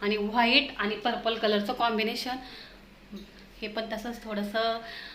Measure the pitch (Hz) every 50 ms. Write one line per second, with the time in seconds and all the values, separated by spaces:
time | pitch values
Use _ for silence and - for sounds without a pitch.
0 | 202 202 214 208 208 208 208 240 233 233 247 285 277 285 - - 202 208 220 208
1 | - 240 220 208 - 226 233 214 226 208 208 202 208 - 247 - 240 233 220 214
2 | 214 220 247 254 - 254 254 262 - - - - - - - - - - - -
3 | - - 208 196 - - - - - - - - 226 208 214 226 220 214 226 208
4 | 247 240 226 208 - 220 214 202 208 208 208 220 226 226 226 226 - - - -
5 | - -